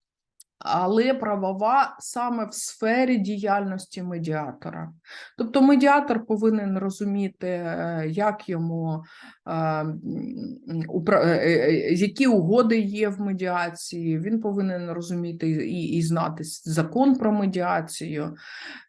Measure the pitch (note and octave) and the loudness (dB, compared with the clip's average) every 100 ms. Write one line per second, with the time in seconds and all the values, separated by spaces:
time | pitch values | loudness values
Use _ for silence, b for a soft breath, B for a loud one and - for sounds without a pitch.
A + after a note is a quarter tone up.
0 | _ _ _ _ - _ - E3+ F#3 A3 | _ _ _ _ -20 _ -2 0 2 4
1 | B3+ C4 G#3+ G3 F#3+ F#3+ G#3+ C4+ B3 - | 4 0 -2 -2 -2 0 2 4 2 -2
2 | - A#3+ A#3+ A#3+ D#4+ - - - A3 B3 | -10 -4 -2 -2 -4 -6 -10 -2 2 4
3 | C4 A#3 F#3+ G3+ G3+ G3+ G3 F#3+ - F#3+ | 4 2 0 -2 0 0 0 -6 -10 -10
4 | F3+ E3+ E3 D#3 C#3+ - E3 E3 E3 - | -8 -6 -4 -4 -4 -8 -12 -10 -12 -14
5 | B B B - A3+ C#4 C4+ C4+ C#4 C#4+ | B B B -6 0 6 6 8 8 6
6 | C#4+ A3+ - G#3+ A3 G#3+ G3+ F#3+ G3 - | 4 -2 0 2 2 2 0 -2 -4 -4
7 | G3+ G3+ G3 - F3+ F3 E3+ E3+ E3+ E3 | -4 -2 -2 -4 -6 -4 -4 -4 -4 -2
8 | D#3+ E3+ G#3 G#3 - E3+ E3 E3 D#3+ D#3 | -2 0 0 0 -6 -4 -2 -2 -2 -4
9 | D#3+ B B B - E3 D#3+ D#3 D#3 D#3 | -8 B B B -8 -2 0 0 -4 -6
10 | - - - - - - - E3 D#3+ F3+ | -8 -8 -8 -8 -10 -12 -8 -6 -4 -2
11 | E3 F#3 E3 D#3+ D#3+ D#3 C#3 D#3+ B2+ F3 | 4 4 4 4 4 4 4 2 2 2
12 | G3+ - C4 G#3 E3 A#3+ A3+ A3+ G3 G#3 | 0 2 4 4 4 4 4 2 0 0
13 | G#3 G3 G3+ F#3 F#3 F3 E3+ E3 - E3+ | -2 -2 -4 -2 -2 -2 -4 -6 -10 -4
14 | E3 D#3+ G3 A3+ G#3+ G3+ F#3+ F3+ E3+ F3 | -2 -2 0 -2 0 -2 -2 -2 -6 -6
15 | F3 F3 E3+ E3 D#3+ D#3 - F3+ D#3+ E3+ | -4 -4 -4 -4 -2 0 -2 -4 -2 0
16 | D#3+ E3 D#3+ D#3+ D#3+ - E3 D#3+ D#3+ B3 | 0 0 -2 -4 -10 -10 -2 0 0 4
17 | C#4 B3+ A3 G#3 G3 F#3 F3 E3+ D#3+ - | 4 4 2 2 2 0 0 -2 -4 -8
18 | D#3+ D3+ E3 B B B B B | -6 -6 -6 B B B B B